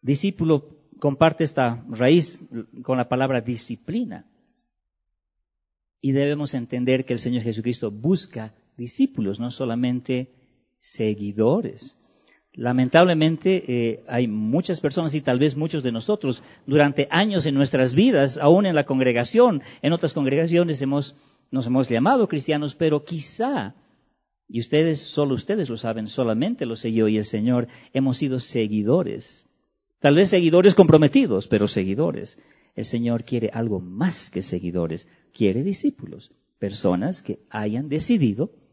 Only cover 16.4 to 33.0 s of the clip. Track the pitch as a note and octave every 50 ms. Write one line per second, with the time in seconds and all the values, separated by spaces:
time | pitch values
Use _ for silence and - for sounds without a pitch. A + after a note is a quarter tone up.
16.4 | - - - _ _ - C3+ D3+ D3 C#3+ C#3+ - C#3 - - E3 G3+ A3 G3+ F3+
17.4 | C#3 D3+ C#3 C#3 C#3 B2+ - C#3 C3 B2+ B2 D3 G#3+ C4 A#3+ D3+ C#3 C3+ A#2+ -
18.4 | D3+ C#3+ E3 F#3+ G#3 F#3+ E3+ D3+ C#3 - C#3 C3 C3 B2+ A#2+ A#2+ A#2+ A#2 - A3
19.4 | A#3+ B3 G3 C#3+ - - - - - C#3+ E3 E3 - D#3 - D#3+ C#3+ C3 C3+ D3
20.4 | E3 E3+ E3+ E3+ F3 E3+ D#3 B2+ C#3+ C3+ C#3 D3 C#3+ - - _ _ _ _ _
21.4 | _ _ - C3 B2 A#2 B2+ C3 C3 A2 A#2 A2+ C3 F#3+ C4+ B3+ A3 - - D3+
22.4 | C3 - D#3 D3 D3 D3 C3+ _ E3+ D#3+ D3+ D3 D3 - E3+ D#3+ D3 - - -
23.4 | A3 C4 C#4+ G#3 G#2+ G2 - _ _ _ _ _ _ _ _ _ _ _ _ _
24.4 | _ _ - A#2 A#2 - - D3+ D#3+ E3 D#3 D3 - - - - D3 C#3 C3+ A2+
25.4 | - - G3 A3 E3+ A#2 A#2 A2+ - A#2 A2 A2+ A2 G#2+ - - B2+ A#2 A2 A2
26.4 | C#3+ G#3 - - C#3+ A#2+ A2+ A2 - A#2 A2 A2+ A2 G#2+ A2 G#2+ G#2+ G#2+ - G#2+
27.4 | G#2+ A#2+ B2+ B2 A#2+ A#2+ - - - _ _ C3+ C3+ C3+ B2+ - D#3 C#3 C3 B2+
28.4 | B2 - - B2 A2 G#2 G#2+ G#2+ G#2 G#2+ C#3 F3+ F3+ - G#2+ - - - - -
29.4 | _ _ _ _ _ _ _ _ _ _ _ _ - C#3+ C#3+ D#3+ G3+ F#3+ G#3 F#3
30.4 | F3 E3 D#3 F3 F#3 G3+ F#3 - F#3 D3+ D#3 D3+ D3+ C#3+ - C4+ C4+ F#3 A2 F#2+
31.4 | - - - G#2 G2+ G2+ - G#2+ F#2 F#2+ G2 A#2 D#3 E3+ - - - - - -
32.4 | _ _ _ _ _ _ _ - A2 - - A#2